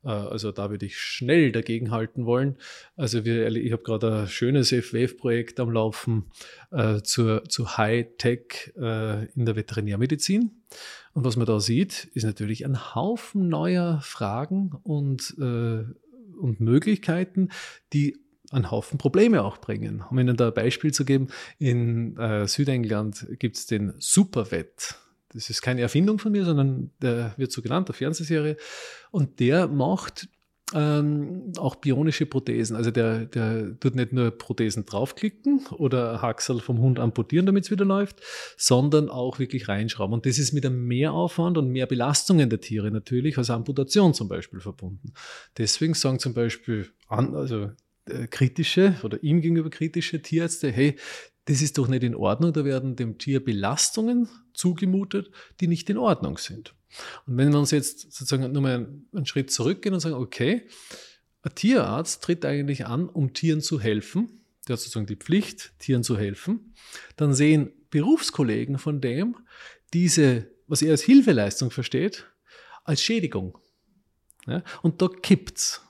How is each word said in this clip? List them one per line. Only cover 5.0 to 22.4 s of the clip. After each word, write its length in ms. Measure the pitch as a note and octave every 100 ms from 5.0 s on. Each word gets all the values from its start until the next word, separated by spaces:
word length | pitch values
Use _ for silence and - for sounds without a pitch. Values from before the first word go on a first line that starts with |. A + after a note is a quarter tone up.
F-Projekt 560 | B2 - B2+ A#2 A#2 -
am 120 | A#2+
Laufen, 540 | A2+ A2 G#2+ - A2+ - - - - -
äh, 300 | D#3+ A2 G#2
zur, 420 | - - A#2 A2 -
zu 280 | - A2+ -
Hightech, 960 | G#2+ A#2 A#2 _ - A#2+ - - - -
äh, 460 | A#2+ A2 A2 G#2 A2
in 120 | - A#2
der 100 | G#2+
Veterinärmedizin. 960 | G#2 - G#2 G2+ B2+ D3 - G3 A#3 - _ - - - -
Und 120 | - B2+
was 100 | A#2
man 120 | A2+
da 120 | A2
sieht, 460 | G2+ A#2 G3 - -
ist 100 | -
natürlich 400 | G#2+ G#2 G#2 A2
ein 300 | C#3 C3 -
Haufen 560 | - E3 A#3 - G#3 F3+
neuer 500 | D#3 E3 F3+ F3 D#3+
Fragen 680 | C#3 - G2+ G#2+ D3+ F#3+ G3 C#3+
und, 520 | - D3+ C#3 C3 - -
äh, 440 | C3 A#2+ A#2 A2+ A2 - _ B3+ A3 F#3
und 200 | D#3 G#2
Möglichkeiten, 880 | A2+ B2+ - G3+ - E3+ F#3 F#3+ F#3 - - - _
die 260 | D3 C#3+ - _ _ -
einen 180 | C3+ F2
Haufen 300 | A2+ - C#3+
Probleme 440 | C#3 D3+ A3+ G3
auch 140 | G2 -
bringen. 460 | - G#2+ G#2+ G#2+ G2
Um 100 | B2+
Ihnen 180 | B2 A#2+
da 120 | A#2+
ein 40 |
Beispiel 400 | A2+ A2+ - D#3
zu 100 | C#3 C3+
geben, 240 | C3+ C3 - - -
in, 580 | C3+ B2 A#2 A2+ A#2 A2
äh, 300 | A2+ G#2+